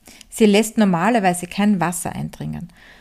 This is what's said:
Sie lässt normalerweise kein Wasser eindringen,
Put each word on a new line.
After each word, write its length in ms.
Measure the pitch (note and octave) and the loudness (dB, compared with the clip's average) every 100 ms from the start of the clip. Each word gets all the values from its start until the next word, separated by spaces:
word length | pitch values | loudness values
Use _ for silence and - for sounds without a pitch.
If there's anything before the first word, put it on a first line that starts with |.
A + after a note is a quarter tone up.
| - - - | -20 -20 -18
Sie 180 | - G#3+ | 2 4
lässt 320 | G3+ A3 A3+ | 4 2 0
normalerweise 680 | G3+ E3+ F#3+ A#3+ F#3+ F3 - | 0 2 0 2 0 -2 -6
kein 340 | - G#3 F#3+ | -2 0 0
Wasser 340 | E3 F3 - | -2 -4 -8
eindringen, 560 | - D#3 - D3 - E3+ _ - - | -8 -12 -10 -10 -10 -14 _ -20 -20